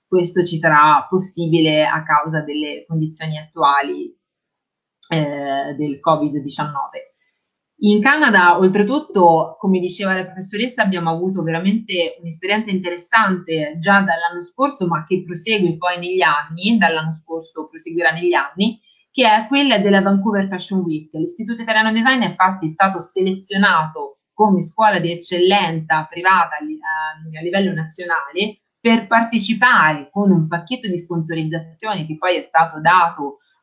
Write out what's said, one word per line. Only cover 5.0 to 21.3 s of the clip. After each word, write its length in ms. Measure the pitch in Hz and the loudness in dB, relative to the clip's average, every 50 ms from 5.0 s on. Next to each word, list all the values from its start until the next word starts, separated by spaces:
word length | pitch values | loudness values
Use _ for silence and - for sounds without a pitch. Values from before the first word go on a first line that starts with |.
| _ - | _ -4
eh, 640 | 170 160 151 143 143 143 139 139 135 139 139 147 139 | -2 -2 0 -2 -4 -6 -6 -4 -4 -4 -4 -6 -6
del 240 | 143 151 147 135 - | -6 -6 -6 -6 -4
covid 380 | - 165 156 147 147 147 139 147 | 0 0 0 0 0 -2 -4 -4
diciannove. 720 | 131 139 - - 151 147 147 - - - - - - - _ _ _ _ _ _ _ _ _ _ _ _ _ - | -6 -6 -8 -8 -8 -6 -6 -8 -10 -10 -12 -14 -18 -18 _ _ _ _ _ _ _ _ _ _ _ _ _ 0
In 220 | - 208 208 214 | 2 4 4 4
Canada, 560 | 202 269 285 311 302 254 208 190 180 175 175 | 4 4 4 4 4 4 4 6 6 6 6
oltretutto, 1000 | 180 190 185 190 202 202 208 262 302 - - - 196 180 175 165 160 156 - - - | 6 4 4 4 4 2 2 0 -2 -4 -2 2 4 6 6 6 6 2 -2 -6 -6
come 220 | - 196 190 180 | -2 0 0 0
diceva 340 | 180 180 - - 202 190 190 | 0 -4 -6 -4 -4 -2 -2
la 100 | 185 180 | -4 -4
professoressa, 580 | - - 185 190 - 208 208 240 254 - - 214 | -8 -10 -14 -14 -8 -6 -4 -4 -4 0 0 0
abbiamo 280 | 196 185 175 165 165 | 0 0 -2 0 -2
avuto 320 | 165 165 180 185 190 185 160 | -2 -2 -2 -4 -2 -2 -2
veramente 760 | 165 160 165 185 196 214 226 - - 190 175 165 165 - - | -2 -2 -2 0 0 0 0 -2 -4 -2 -2 -2 -2 -4 -10
un'esperienza 500 | 170 165 160 - 185 190 208 214 220 214 | -12 -14 -12 -8 -4 -2 -2 -2 -2 -2
interessante 1080 | 190 185 180 175 175 175 - - - 226 214 196 185 175 180 - 160 160 151 147 156 165 | -4 -4 -4 -4 -8 -8 -6 0 0 2 2 2 0 -2 -4 -4 -4 -2 -4 -4 -6 -4
già 220 | 160 202 196 196 | 0 2 2 4
dall'anno 420 | 190 185 165 165 170 170 175 175 170 | 4 2 0 -2 -2 -4 -4 -6 -12
scorso, 440 | - _ - 143 139 - - 185 | -10 _ -2 -2 -2 -2 -2 -4
ma 180 | 170 165 156 160 | -4 -4 -4 -4
che 180 | - 190 180 180 | -4 -4 -4 -4
prosegue 520 | 160 180 165 - 226 220 202 180 170 160 | -6 -12 -8 -4 -2 0 0 0 0 0
poi 220 | 165 175 180 180 175 | -2 -2 -4 -4 -4
negli 240 | 175 175 185 185 170 | -4 -4 -2 0 2
anni, 560 | 160 147 147 147 - 160 170 185 214 233 220 | 2 2 0 -4 -6 -8 -4 0 0 2 4
dall'anno 380 | 180 165 165 156 160 160 160 | 2 2 0 0 -4 -4 -6
scorso 520 | - _ - 165 165 160 - - 160 156 - | -8 _ -10 -10 -10 -10 -12 -14 -14 -14 -14
proseguirà 440 | - 160 - 175 165 170 170 160 160 | -14 -18 -12 -8 -4 -2 0 0 0
negli 200 | 170 180 175 175 | 0 0 0 0
anni, 480 | 151 139 139 - 180 208 233 220 - _ _ _ _ _ _ | 0 -2 -4 -4 -2 -2 -2 -2 -6 _ _ _ _ _ _
che 180 | - 269 247 220 | 0 2 4 4
è 180 | 214 233 226 - | 4 4 2 0
quella 300 | 277 277 285 269 233 202 | 0 2 2 4 2 2
della 220 | 196 202 196 196 | 4 4 4 4
Vancouver 460 | 185 196 202 196 190 220 202 196 196 | 4 4 2 2 2 0 0 0 0
Fashion 340 | 190 190 175 - - 196 190 | -2 -4 -8 -8 -4 -4 -2
Week. 320 | 175 165 156 156 156 - - | -2 -2 -4 -6 -6 -8 -8
L'Istituto 460 | 156 160 170 | -6 -6 -6